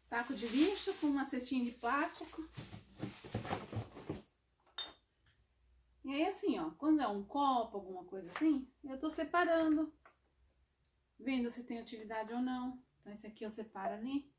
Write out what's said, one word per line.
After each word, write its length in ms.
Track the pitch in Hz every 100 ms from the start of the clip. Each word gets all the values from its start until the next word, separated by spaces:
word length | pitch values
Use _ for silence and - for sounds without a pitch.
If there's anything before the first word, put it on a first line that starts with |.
Saco 320 | - 240 254
de 140 | 254 233
lixo 480 | 233 330 392 -
com 140 | 381 302
uma 160 | 277
cestinha 400 | - 254 - 262
de 80 | 240
plástico. 760 | - 233 269 339 - 330 - 320 - - - - - - - - - - - - 110 110 - - - - _ _ _ _ - - - _ _ - _ _ _ _ _ _ _ -
E 60 |
aí, 100 | 277
assim, 340 | 339 392 403 214
ó, 120 | 320
quando 320 | - 294 311
é 40 | 247
um 160 | 202
copo, 540 | 196 285 277 254 220 202
alguma 260 | 190 185
coisa 280 | 170 190 170
assim, 360 | - 311 277 - _
eu 160 | 277 269
tô 120 | 311
separando, 840 | 311 311 349 349 330 320 302 311 - - _ _ _ _ _ _ _ _ _ _ _
vendo 320 | 233 262 240
se 140 | 233
tem 180 | 240 233
utilidade 500 | 226 220 214 220 214
ou 80 | 240
não. 420 | 254 254 254 254 _ _
Então, 140 | -
esse 140 | 208 214
aqui 180 | -
eu 60 | 220
separo 420 | 214 220 196 190
ali. 400 | 208 233 277 -